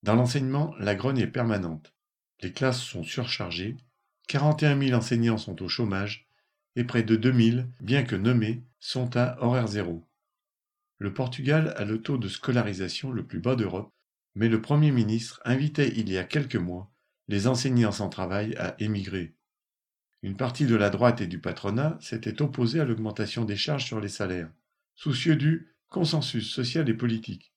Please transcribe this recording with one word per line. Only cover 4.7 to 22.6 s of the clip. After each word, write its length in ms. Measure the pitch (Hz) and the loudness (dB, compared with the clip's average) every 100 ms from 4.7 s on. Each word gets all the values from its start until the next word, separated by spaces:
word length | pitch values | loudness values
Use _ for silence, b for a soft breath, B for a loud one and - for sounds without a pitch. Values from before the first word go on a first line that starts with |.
| 139 | 2
mille 180 | 135 | 4
enseignants 460 | 123 120 120 117 110 | 2 2 2 2 2
sont 240 | 107 90 | -2 -8
au 40 | 90 | -6
chômage 600 | - 117 95 101 107 _ _ _ _ _ - | -2 -2 -2 -4 -8 _ _ _ _ _ -4
et 80 | |
près 180 | 120 120 | 0 0
de 140 | 110 113 | 2 4
deux 160 | 120 | 4
mille, 360 | 127 113 120 123 - | 6 6 4 -2 -8
bien 220 | 101 135 | 0 0
que 120 | 120 98 | 2 0
nommés, 480 | 104 123 107 120 - _ | 4 4 2 -2 -8 _
sont 380 | - 131 123 123 | -8 -4 -2 0
à 240 | 123 - | 0 2
horaire 260 | 120 123 110 | 2 2 0
zéro. 400 | 104 87 82 - _ _ _ _ _ _ _ _ _ | -2 -4 -6 -10 _ _ _ _ _ _ _ _ _
Le 140 | 101 98 | -8 -2
Portugal 580 | 123 123 131 156 160 - | -4 -2 2 2 2 -2
a 60 | |
le 160 | 104 110 | -4 -4
taux 180 | 117 139 | -2 -4
de 100 | 98 | -4
scolarisation 840 | - - 123 107 92 92 - 135 | -6 0 2 2 -2 -6 -6 -6
le 140 | 120 - | -6 -6
plus 140 | 87 | -4
bas 160 | 87 127 | 0 0
d'Europe, 360 | 101 90 110 _ _ _ _ - | 0 -2 -8 _ _ _ _ 0
mais 140 | 113 | 2
le 120 | 110 | 2
Premier 300 | 113 147 151 | 2 4 6
ministre 500 | 131 107 113 113 - - | 4 2 0 -4 -10 0
invitait 480 | 127 147 151 139 110 | 0 0 0 0 0
il 160 | 107 | -2
y 80 | 95 | -2
a 40 | |
quelques 340 | 87 156 139 107 | -2 -2 -2 -2
mois 340 | 87 90 95 _ _ _ - | -2 -6 -10 _ _ _ -4
les 180 | 101 107 | 0 2
enseignants 460 | 123 135 123 110 | 2 2 4 4
sans 180 | 98 101 | 2 -6
travail 460 | - 92 98 107 - | -4 -4 -2 -2 -4
à 180 | 92 - | -6 -4
émigrer. 560 | 104 104 98 95 85 _ _ _ _ _ _ _ _ _ | -2 -2 -2 -4 -6 _ _ _ _ _ _ _ _ _
Une 120 | 98 98 | -10 -4
partie 300 | 127 123 143 | -4 0 4
de 100 | 113 | 6
la 140 | 101 | 4
droite 320 | 104 120 120 | 6 4 4
et 60 | 92 | -2
du 100 | 87 | -4
patronat 580 | - 87 101 107 147 - | -6 -4 -2 0 0 -2
s'était 400 | - 113 110 107 | -8 -6 -6 -2
opposée 380 | 151 120 | -2 2